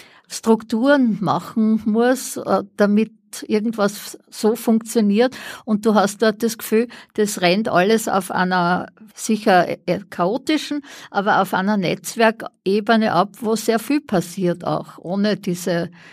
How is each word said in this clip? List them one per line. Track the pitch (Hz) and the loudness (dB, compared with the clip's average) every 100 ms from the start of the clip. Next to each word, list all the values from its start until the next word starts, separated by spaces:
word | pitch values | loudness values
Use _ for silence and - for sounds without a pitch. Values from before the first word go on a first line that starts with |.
| - - _ | -20 -20 _
Strukturen | - 226 226 220 220 269 285 247 185 | -6 0 0 0 0 4 4 2 0
machen | 175 143 - - 220 220 214 | 0 -2 -2 -2 0 0 0
muss, | 214 240 262 - - | 2 2 0 -4 -10
äh, | - 190 196 - | -2 -2 -2 0
damit | 202 208 220 - _ - - | 2 4 0 -4 _ -16 -4
irgendwas | 214 220 220 202 208 - - _ | -2 -2 0 -2 -2 -12 -18 _
so | - 214 226 | -2 0 0
funktioniert. | - 226 226 233 208 202 247 - - - - | 2 0 0 0 2 4 2 -2 -12 -14 -4
Und | 214 226 | 0 2
du | 208 | 4
hast | 196 - | 2 2
dort | 220 214 | 0 0
das | 233 233 | -4 -4
Gefühl, | - 220 240 - - - | -2 0 0 -6 -10 -2
das | 208 208 | -2 0
rennt | 180 190 220 | 2 2 2
alles | 170 190 220 - | 2 4 2 0
auf | 196 190 | -2 -2
einer | - 185 185 175 180 - _ 220 - | -2 0 0 0 0 -4 _ -20 -10
sicher, | - 220 214 180 - - - | -4 0 4 4 4 -2 -4
äh, | 180 - | -6 -6
chaotischen, | - 175 254 - 311 - 294 - - - | -4 -2 -2 -2 -2 -2 -8 -8 -16 -8
aber | - 202 175 | -4 2 2
auf | 185 190 | 2 0
einer | 190 214 | 0 0
Netzwerkebene | 165 170 - - 226 220 - - - 208 208 226 220 | 0 -2 -6 0 0 0 -8 -8 -2 0 2 2 2
ab, | 170 202 - | 2 0 -4
wo | 220 220 | -4 -2
sehr | 226 220 | 0 -2
viel | 220 294 | 0 -4
passiert | 294 190 170 - 175 175 | 0 -2 -2 -4 -4 -2
auch, | 170 156 - - | -4 -4 -6 -14
ohne | 160 196 208 202 | -6 -2 -2 -2
diese, | 202 175 190 170 175 - - | -4 -6 -2 -2 -4 -10 -20